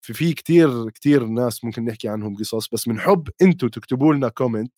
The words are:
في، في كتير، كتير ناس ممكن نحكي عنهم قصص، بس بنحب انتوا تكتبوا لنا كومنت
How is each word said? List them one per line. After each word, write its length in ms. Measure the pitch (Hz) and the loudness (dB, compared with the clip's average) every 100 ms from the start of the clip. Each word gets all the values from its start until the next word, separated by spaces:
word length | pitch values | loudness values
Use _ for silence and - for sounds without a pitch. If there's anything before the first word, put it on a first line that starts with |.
| - | -12
في، 80 | |
في 200 | 117 165 | -4 -2
كتير، 560 | 151 - 170 160 123 113 | -2 2 6 6 2 -6
كتير 360 | - 147 147 113 | -4 2 2 2
ناس 380 | 113 123 113 | -2 -2 -4
ممكن 220 | 120 113 117 | -8 -6 -6
نحكي 220 | 113 113 | -6 -6
عنهم 260 | 107 107 101 | -6 -8 -8
قصص، 300 | 107 113 - | -6 -6 -6
بس 200 | 113 - | -6 -4
بنحب 400 | 110 - 101 139 - | -4 0 0 -2 2
انتوا 280 | 185 175 123 | 2 4 -2
تكتبوا 440 | 110 - 127 147 | -6 -6 0 2
لنا 160 | 147 127 | 2 0
كومنت 440 | - 131 110 117 | -2 -4 -2 -6